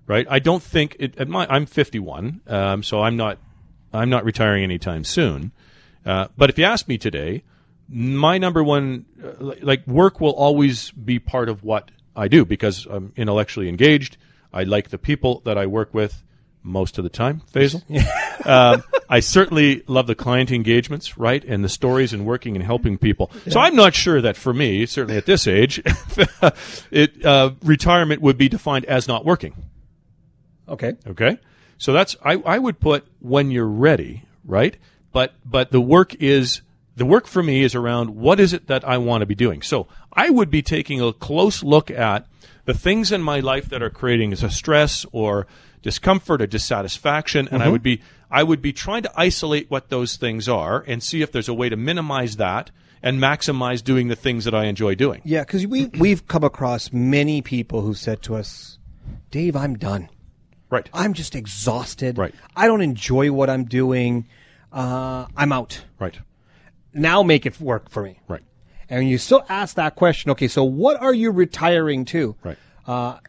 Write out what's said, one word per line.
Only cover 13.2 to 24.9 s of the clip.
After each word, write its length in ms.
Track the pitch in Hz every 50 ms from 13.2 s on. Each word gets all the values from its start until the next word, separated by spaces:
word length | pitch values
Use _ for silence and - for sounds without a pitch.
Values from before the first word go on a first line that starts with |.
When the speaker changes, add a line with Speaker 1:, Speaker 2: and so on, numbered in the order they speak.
| 117 104 101 107 104 - - 110 95 90
Speaker 1:
engaged. 480 | 87 87 123 151 151 143 139 - - _ _ _ _ _ _ _ -
I 100 | 92 95
like 240 | 95 104 104 101 -
the 80 | - 92
people 420 | - - 147 - - 127 123 - -
that 120 | 117 104 101
I 80 | 98
work 280 | 98 101 110 107 - -
with 300 | 110 107 104 - - - _ _ _ _ _ _ _
most 360 | - 92 92 95 92 87 - -
of 60 | 90
the 60 | 87
time, 320 | - - 113 131 147 156 - _
Faisal. 300 | - 139 139 139 143 175 -
Speaker 2:
<laughs> 40 | -
Yeah. 180 | 147 143 - - - - - - - - -
Speaker 1:
Um, 380 | - 131 127 123 120 123 127 - - - - - -
I 100 | 127 120
certainly 640 | - - - 185 190 - 165 156 147 143 139 - - -
love 200 | 131 127 127 117
the 80 | 113
client 360 | - - 123 123 127 131 123
engagements, 680 | 127 120 110 110 117 120 127 - 147 147 - - - -
right, 260 | 113 117 127 143 -
and 180 | - 117 98 101
the 60 | 92
stories 440 | - - - 123 127 131 131 117 113
and 120 | 101 101
working 300 | 107 123 123 - 117 104
and 80 | 95 90
helping 320 | 104 117 120 123 120 98 -
people. 340 | - 110 98 - 92 - - 226 - 180
So 100 | - -
I'm 160 | 277 359 330
not 180 | 247 208 185 147
sure 280 | - - 180 165 139
that 140 | 117 113 98 -
for 160 | - 131 120
me, 320 | 131 147 117 98 98 113
certainly 320 | 117